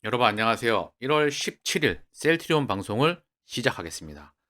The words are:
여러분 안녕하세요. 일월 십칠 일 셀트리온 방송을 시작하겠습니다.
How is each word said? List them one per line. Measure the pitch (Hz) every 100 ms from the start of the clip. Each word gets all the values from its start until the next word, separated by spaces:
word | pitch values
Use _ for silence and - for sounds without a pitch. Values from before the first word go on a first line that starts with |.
여러분 | 107 120 120
안녕하세요. | 104 113 110 120 104 80 _
일월 | 127 151 147
십칠 | 139 - - - 185
일 | 147 87 -
셀트리온 | - 151 165 - 156 127
방송을 | 101 95 107 151 175 _ _
시작하겠습니다. | _ - 120 - 85 - 78 73 73 _